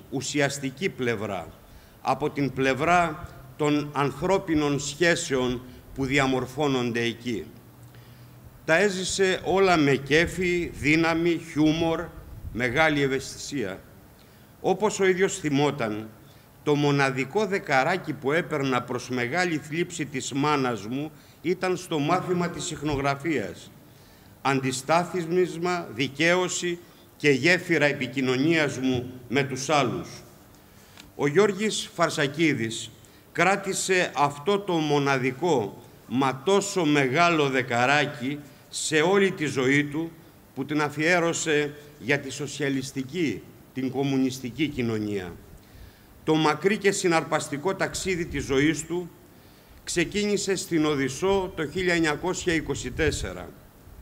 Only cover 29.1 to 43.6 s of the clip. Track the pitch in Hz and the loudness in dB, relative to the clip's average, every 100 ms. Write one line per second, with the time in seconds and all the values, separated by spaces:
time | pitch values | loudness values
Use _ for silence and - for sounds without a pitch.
29.1 | - - 135 139 127 - 151 123 92 82 | -12 -2 0 0 -4 0 2 2 -2 -8
30.1 | - - - - - - - - - - | -16 -20 -20 -20 -20 -20 -20 -20 -20 -18
31.1 | - 147 156 208 190 214 196 - - 160 | -4 2 4 4 2 -2 -2 -6 0 0
32.1 | 156 143 147 160 120 113 110 - - - | 2 -2 2 2 2 -2 -6 -12 -16 -20
33.1 | - - - 175 202 196 180 - 185 165 | -20 -8 0 2 2 -2 -4 2 2 2
34.1 | 127 143 - 196 202 202 165 156 143 139 | 2 0 0 0 0 2 0 2 2 4
35.1 | 135 127 131 175 135 98 - - - - | 2 0 0 2 2 0 -8 -20 -20 -6
36.1 | 120 135 131 190 196 190 190 151 147 131 | 0 0 0 2 2 2 0 2 4 4
37.1 | 147 175 160 139 131 127 120 127 147 135 | 4 4 4 2 0 0 2 4 4 2
38.1 | 139 127 147 - - - - - 156 170 | -4 -6 -6 -12 -20 -14 -8 0 2 4
39.1 | 202 190 - 147 127 127 143 147 151 165 | 4 4 0 -2 0 4 2 2 -4 -8
40.1 | - - - - - 135 151 147 147 156 | -10 -20 -20 -16 -10 -4 -2 -2 0 2
41.1 | 180 170 - 156 147 147 - - - 107 | 2 2 0 0 0 0 -6 -18 -10 -2
42.1 | 143 139 120 139 - 143 135 131 139 131 | -2 -2 -8 -8 -4 -2 -2 -4 -8 -6
43.1 | 175 143 87 - - | -2 -2 -2 -10 -20